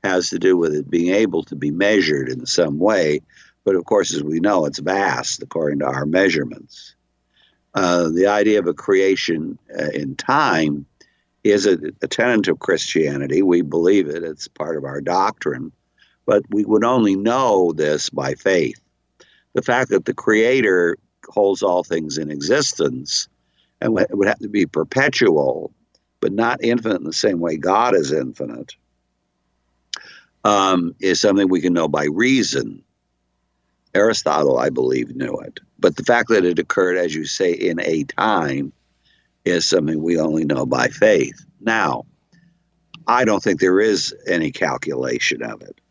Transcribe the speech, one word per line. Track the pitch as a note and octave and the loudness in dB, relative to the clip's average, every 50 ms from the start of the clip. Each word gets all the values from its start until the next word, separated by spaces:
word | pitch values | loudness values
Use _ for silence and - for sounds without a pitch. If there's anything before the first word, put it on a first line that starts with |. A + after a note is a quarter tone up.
| - | -2
has | G2 F#2+ F#2 F2 - | 0 0 0 0 -2
to | - F2+ | -6 0
do | F2 F#2+ F#2 F2+ | 2 4 4 4
with | E2+ D#2+ D2+ | 2 0 0
it | D2+ C#2+ C#2 | -2 -6 -2
being | - E2+ E2+ F2+ F#2+ | -2 0 2 2 2
able | G2+ A2+ G2+ E2+ E2 D2+ | 2 2 2 0 -2 -4
to | - - | -4 -8
be | C#2+ C#2 D2 | -6 -4 -4
measured | D2 E2+ G2 G2+ G#2+ G2+ F2+ D#2 D2+ C#2 C2 B1 | -2 0 2 2 4 2 2 2 0 -2 -2 -4
in | B1+ B1+ B1 - | -6 -8 -6 -4
some | - - F2 D2+ C#2+ D2+ | 0 0 2 0 2 0
way. | E2+ G#2 A2 G2 E2+ D2+ D2 D2+ - _ _ - - _ _ _ _ | 2 2 2 2 2 2 0 -2 -4 _ _ -20 -20 _ _ _ _
But | - G2 | 0 0
of | F2+ E2+ | 0 0
course, | - A#2 G2+ F#2 - - | 2 2 2 2 0 -2
as | D2+ D2 | -6 -4
we | D2+ D#2 E2+ | -2 -2 0
know, | E2+ G#2+ G#2 F#2 D#2 | 0 2 2 2 0
it's | D2 C#2+ - | -2 -4 -6
vast | C#2+ E2 F#2 G2 G2 F#2 C2 B1 B1 - - - - | -4 -2 -2 0 0 0 -2 -2 -4 -6 -8 -8 -10
according | - - E2 D#2 D2 D2 C#2+ | -8 -6 -2 -2 -2 -2 -2
to | D2+ | -2
our | C#2 C#2 C#2 C#2+ D2 | -2 -2 -2 -4 0
measurements. | D#2+ F#2 G2 F#2+ E2 D#2 C#2 A#1 - - - _ - - - - _ _ _ _ _ _ _ _ _ _ _ _ _ _ _ _ _ | 2 2 2 4 2 0 -4 -4 -8 -16 -18 _ -20 -20 -20 -20 _ _ _ _ _ _ _ _ _ _ _ _ _ _ _ _ _
Uh, | G2 F#2 F2+ F2 F2 F2 D#2+ | -2 0 2 2 2 2 2
the | D#2+ F2 F#2 | 2 4 4
idea | G2+ G#2 G#2 G#2 G#2+ G#2+ G#2 | 4 4 4 4 4 4 2
of | F#2+ | 2
a | F2 D#2+ | 0 -2
creation, | - - - G2 F#2+ F#2+ F#2+ G2 F2+ - - E2 D#2+ D#2+ E2+ - - _ _ - - | -4 0 2 2 4 4 4 2 2 0 -4 -4 -4 -4 -6 -10 -12 _ _ -8 -6
uh, | - - - | -6 -4 -4
in | - D2 C3+ C#3 | -4 -6 -6 -8
time | - - - C3 C#3+ D3+ B2+ F#2 D#2+ D#2 D2+ D2 D2 C#2 _ _ _ _ _ _ _ _ _ _ _ _ | -8 -2 0 2 2 2 2 2 0 0 0 -2 -4 -8 _ _ _ _ _ _ _ _ _ _ _ _
is | G#2 G2+ G#2 F#2+ G#2 | 2 2 4 4 2
a, | F#2+ E2 D#2 D2+ - _ | 2 2 0 -8 -10 _
a | - - | -8 -8
tenet | - - A2+ B2 B2 A2 F#2+ F#2 | -4 -2 0 2 2 2 2 0
of | D#2+ - | -2 -2
Christianity. | - - F2+ D#2 - - - E2+ D#2 D2 C#2+ C#2 C#2 C#2 C#2 E2+ G2 | 0 -2 -2 -2 -2 -2 0 0 0 0 -2 -4 -4 -2 0 2 2
We | F#2+ F2 F2 | 4 4 2
believe | E2+ D2 D#2+ E2+ E2+ F2+ G2 G2+ F2+ D2 | 2 0 -2 0 2 4 4 4 2 0
it. | D2 E2 E2+ | -4 -8 -8
It's | E2 D#2 D2+ - - | -10 -10 _ -14 -18
part | _ - D2 D#2 E2 | _ -10 -8 -6 -6
of | D2+ C2+ | -6 -6
our | C#2 C2+ C#2+ | -8 -8 -8
doctrine. | C#2+ C#2+ F2 F#2+ F#2+ G#2 G#2 _ - - C#2+ C2 - D#2+ _ _ _ _ _ _ _ _ _ _ _ | -4 -2 0 0 0 0 -2 _ -6 -6 -6 -6 -10 -14 _ _ _ _ _ _ _ _ _ _ _
But | - A2+ G#2 - - | 2 2 2 2 0
we | G#2 G#2 G#2 | -2 -2 0
would | G2+ G#2+ G#2+ A2 | 2 2 2 4
only | A#2+ B2+ B2+ A2+ G#2 G2 | 2 2 2 2 2 2
know | F#2+ G2 A2+ A#2+ C3 C3+ B2 G#2+ F#2+ F#2 E2+ D#2+ | 2 0 0 0 2 2 2 2 4 2 2 0
this | D2+ D#2 D2+ D2+ D2 - - | 0 0 0 0 -2 -4 -6
by | - C#2+ C#2 C2+ C#2 | -6 -6 -4 -4 -6
faith. | - - G2 F#2+ F2+ D#2 B1+ - _ _ _ _ _ _ _ _ _ - _ _ _ _ _ _ | -2 0 0 2 2 2 0 -4 _ _ _ _ _ _ _ _ _ -20 _ _ _ _ _ _
The | - | -4
fact | - - B2 B2+ B2+ - | 0 0 0 0 0 2
that | G#2+ F#2+ - | 0 0 0
the | - - | -2 -8
Creator | - - - A2 G#2+ A2 A#2+ B2+ C3+ A#2 G#2 F#2 F2+ F2 E2+ E2+ - _ _ _ _ - - | -4 0 2 2 4 4 4 2 2 2 4 4 4 4 2 0 -2 _ _ _ _ -20 -8
holds | - G#2 G#2 G2 G2 F2+ | -2 2 2 2 2 2
all | - G2 F2 F2+ F2 | 0 0 2 0 0
things | - E2+ E2 D#2 D2+ C#2+ D#2 | -2 -4 -4 -4 -4 -6 -6
in | D#2+ D2 | -6 -6
existence | D2+ C#2+ C#2+ D2+ A#2 D3 D3+ - - - - - B2+ - - - - - - _ _ _ _ _ _ _ _ _ _ _ | -8 -8 -2 0 0 0 0 -2 -2 -2 -2 -2 -2 -4 -8 -6 -6 -6 -6 _ _ _ _ _ _ _ _ _ _ _
and | - - | -4 -2
w-, | A2+ G2+ - - | 0 0 0 -2
it | - G2+ | 0 0
would | G2 G2+ | 0 0
have | - - | 0 -2
to | - G2+ | -6 -6
be | G#2 G#2+ - | -2 -2 -2
perpetual, | - - E2+ E2 - - C3+ C3+ D3 C3 - B2 G#2 E2 D2+ C#2+ C2+ C2 - - - _ _ _ _ _ _ _ _ _ _ | -2 -2 -4 -4 -2 0 0 0 0 0 2 2 2 4 2 2 0 -2 -4 -6 -12 _ _ _ _ _ _ _ _ _ _
but | - - | -4 -4
not | F#2+ G2+ A2+ A#2 B2 - - | -2 0 -2 -2 -2 -2 0
infinite | A#2 A#2+ A#2+ A2+ A#2 G#2 | 0 0 0 0 -2 -4
in | F2+ C2 | -2 -4
the | D#2 D#2 | -6 -6
same | - - G#2+ F#2+ F2 | -2 0 0 0 0
way | E2+ E2+ D#2 D#2 | -2 -4 -4 -4
God | C#2+ F2+ F#2+ G#2 A#2 B2 A2+ | 0 0 2 2 2 4 2
is | F#2 D#2 C2+ D2+ | 2 2 0 -2
infinite, | D#2 C2 B1+ A1+ - C2 A#1 A#1 A#1+ - - - _ _ _ _ _ _ _ _ _ _ _ _ _ _ _ _ _ _ _ _ _ _ _ - - - - - - _ _ _ _ _ | -2 -4 -4 -8 -10 -12 -12 -10 -14 -16 -18 -20 _ _ _ _ _ _ _ _ _ _ _ _ _ _ _ _ _ _ _ _ _ _ _ -16 -16 -16 -20 -20 -20 _ _ _ _ _
um, | G#2 G#2 G2+ F#2+ F#2+ F#2+ F2+ F2 E2+ - _ | 2 2 4 4 2 2 0 -2 -4 -6 _
is | - F#2+ F2+ - | -2 0 0 2
something | - G#2+ G2 G2 G2+ F#2 | 2 2 4 4 2 2
we | F#2 F2+ | 2 2
can | D2+ F2+ F2 | 0 0 0
know | F2 D#2+ D#2 | 0 0 0
by | D2 D2 D2 | -2 -2 -2
reason. | D2 D2+ F2 A#2 B2+ C3+ C3 G#2 - - C2+ A#1 A1 G1+ G1+ _ _ _ _ _ _ _ _ _ _ _ _ _ _ _ _ _ _ _ _ _ _ _ | -2 0 0 0 2 2 2 0 0 -2 -4 -6 -6 -10 -16 _ _ _ _ _ _ _ _ _ _ _ _ _ _ _ _ _ _ _ _ _ _ _
Aristotle, | F#2+ G#2 A2+ A2 - - - D2 D#2 D2+ C#2+ C2 B1 | 2 2 4 2 0 0 0 0 2 2 2 2 2
I | B1 C#2+ | 0 -2
believe, | C2+ B1+ B1+ B1+ C2 B1+ B1 - - | 0 0 0 0 0 -2 -4 -6 -6
knew | B1+ C2 B1 - - | -8 -8 -6 -6 -8
it. | - - - - _ _ _ _ | -10 -10 -18 -18 _ _ _ _
But | - - - - | 0 0 0 0
the | A#2+ | 0
fact | - B2 A#2 A#2 - | 0 2 2 2 2
that | A2+ G#2 F2+ | 2 4 4
it | F2 F2 D#2 | 2 2 0
occurred, | D#2+ _ - - F#2 F2+ F2+ F#2 | -2 _ 0 0 0 2 2 0
as | F2 E2 D2+ | -2 -2 -4
you | D#2 D#2 | -6 -6
say, | - - - - A2 | -6 -4 -2 0 0
in | G#2+ - - F#2 E2 E2 | 0 0 -2 -2 -2 -2
a | - - E2 D#2+ C#2+ | -2 -2 -2 -2 -2
time | C#2 - - G2 A2 G#2+ F#2 D#2+ C#2+ C2+ C#2 C#2+ C2+ - _ _ _ _ _ _ _ _ _ _ _ _ _ _ | -4 -4 -2 0 0 0 0 0 -2 -4 -4 -6 -8 -10 _ _ _ _ _ _ _ _ _ _ _ _ _ _
is | F2+ F2+ E2+ E2 | -2 0 0 0
something | - - F2+ D#2 D2+ D#2+ D#2 | 2 0 0 0 0 -2 -2
we | D#2 E2 F2 E2 | -2 0 0 0
only | D#2 D#2 D#2 D#2+ D#2+ | 0 0 0 0 0
know | D2 D2 C2 A#1+ | 0 -2 -2 -2
by | B1+ B1+ B1+ B1 B1+ | -2 0 0 0 -2
faith. | - - - A2 G#2+ E2+ C2+ - - - - _ _ _ | 0 2 4 4 4 4 2 -2 -6 -16 -20 _ _ _
Now, | - A2 A2+ A2+ G2+ D#2 C2 A1+ A1 _ _ _ _ _ _ _ _ _ _ _ _ _ _ _ _ _ _ - - | -4 -2 0 0 0 -2 -2 -4 -8 _ _ _ _ _ _ _ _ _ _ _ _ _ _ _ _ _ _ -16 -2
I | - A#2 B2 B2+ | 0 2 2 2
don't | A2 G#2+ G2 - | 2 0 0 0
think | A2 F#2+ D#2+ | 0 0 2
there | - F#2 F#2 F#2+ | 2 2 4 4
is | G#2+ A2 G#2+ F2 - - - - - | 4 2 2 0 -2 -6 -8 -12 -6
any | - F2+ F2 D#2+ D2+ | -4 -2 -2 -2 -4
calculation | C#2+ - - D2+ C2 B1+ - - C#2+ B1+ B1+ C2 B1 B1 - - - - - | -4 -4 -4 -4 -4 -4 -6 -6 -6 -4 -4 -4 -4 -2 -2 -2 -4 -4 -8
of | A1+ A2 - | -10 -12 -14
it. | - - G1+ _ _ _ | -18 -20 -20 _ _ _